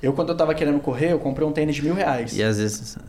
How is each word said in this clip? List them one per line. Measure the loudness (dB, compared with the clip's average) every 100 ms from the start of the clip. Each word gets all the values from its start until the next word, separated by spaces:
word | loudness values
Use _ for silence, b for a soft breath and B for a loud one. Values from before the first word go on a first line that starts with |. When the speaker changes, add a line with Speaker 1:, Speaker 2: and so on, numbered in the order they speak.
Speaker 1:
Eu, | 0
quando | 0 0
eu | 2
tava | 2
querendo | 2 2 2
correr, | 0 0 2
eu | 2
comprei | 0 0 0
um |
tênis | 0 0 0
de |
mil | 0
reais. | 0 0 0 -2 0
Speaker 2:
E |
às | 0 2
vezes | 0 -4 -10 -14